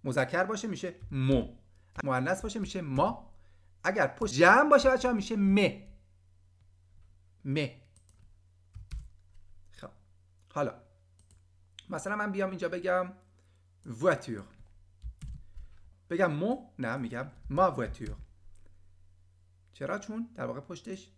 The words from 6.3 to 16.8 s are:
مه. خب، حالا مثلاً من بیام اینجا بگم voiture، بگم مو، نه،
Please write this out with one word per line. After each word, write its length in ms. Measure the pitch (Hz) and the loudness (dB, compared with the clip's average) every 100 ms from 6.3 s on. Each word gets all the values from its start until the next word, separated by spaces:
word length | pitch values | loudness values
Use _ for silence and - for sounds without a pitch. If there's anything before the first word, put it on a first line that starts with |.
| - - _ - - - - - - _ _ | -20 -20 _ -20 -20 -20 -20 -20 -20 _ _
مه. 360 | 139 147 139 - - - _ - - - _ _ _ - - - - - - - - - - | -4 -2 -2 -8 -20 -20 _ -20 -20 -20 _ _ _ -18 -12 -12 -14 -20 -20 -20 -20 -20 -20
خب، 200 | - - - - - _ _ _ | -18 -18 -20 -20 -20 _ _ _
حالا 260 | 151 143 - - _ _ _ _ - _ _ - - - | -4 -4 -4 -20 _ _ _ _ -20 _ _ -20 -20 -10
مثلاً 260 | 160 196 208 | -8 -4 -4
من 160 | 208 | -4
بیام 180 | 196 190 | -2 -2
اینجا 180 | 185 175 | -2 -4
بگم 440 | 180 180 180 185 - - _ _ _ _ _ - 110 | -4 0 0 -2 -10 -20 _ _ _ _ _ -14 2
voiture، 440 | 170 151 - 107 98 - - - - - - - - - - - - - - - _ | 2 2 -2 -10 -12 -20 -20 -20 -20 -16 -16 -12 -14 -12 -14 -16 -16 -18 -20 -20 _
بگم 220 | 175 185 | 0 2
مو، 380 | 147 196 277 - | 2 0 -2 -6
نه، 180 | - | -6